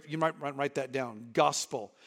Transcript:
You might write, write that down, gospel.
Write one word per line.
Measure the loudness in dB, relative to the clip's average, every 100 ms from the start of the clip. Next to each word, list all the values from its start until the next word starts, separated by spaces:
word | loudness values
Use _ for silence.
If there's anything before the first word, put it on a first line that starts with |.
| -2
You | 0
might | 0 0
write, | -6 -2
write | -2 -2
that | -2
down, | -2 -4 -8 -2
gospel. | 4 4 4 -2 -6 -8 _